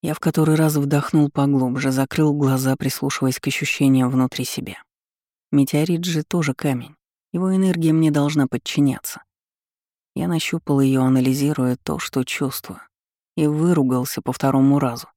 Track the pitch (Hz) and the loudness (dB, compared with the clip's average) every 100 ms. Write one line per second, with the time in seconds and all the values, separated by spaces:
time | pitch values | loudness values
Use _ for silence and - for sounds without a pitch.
0 | 160 151 - 160 156 156 156 151 143 143 | -6 -2 -2 2 2 4 2 2 0 0
1 | 143 160 147 - 139 139 127 123 135 131 | 2 2 2 2 2 2 0 -2 -2 -2
2 | 135 - 151 147 139 131 131 131 - - | -2 0 0 2 0 0 0 -2 -2 -4
3 | 139 - 131 127 - - 143 - 139 131 | -6 -2 -2 -2 -4 -4 -4 0 4 4
4 | 127 131 127 - 127 - - - - _ | 2 0 -2 -2 -8 -8 -10 -14 -20 _
5 | _ _ _ _ _ 143 135 147 160 170 | _ _ _ _ _ 0 2 0 0 -2
6 | 175 165 151 180 147 131 151 127 123 - | -2 -4 -2 -2 -2 -2 -2 -4 -6 -20
7 | _ _ _ 170 185 190 190 170 165 160 | _ _ _ -4 0 2 2 2 2 2
8 | 160 147 143 151 131 120 - - 143 - | 2 2 0 0 -2 -2 -6 0 0 0
9 | - - _ _ _ _ _ _ _ _ | -8 -16 _ _ _ _ _ _ _ _
10 | _ - 170 165 - 170 - 143 135 131 | _ -6 -2 -2 -2 -6 0 2 2 2
11 | 131 131 131 131 143 151 127 127 - 151 | 2 2 2 0 0 0 -2 -2 -4 -6
12 | - - 127 - 139 - - 95 - _ | -4 -4 -4 -4 -6 -6 -12 -18 -20 _
13 | _ _ _ - 151 151 170 170 131 127 | _ _ _ -2 0 2 2 2 2 0
14 | 127 - 135 127 139 135 135 143 135 117 | -2 -6 -6 -2 0 4 4 4 0 -4
15 | - | -14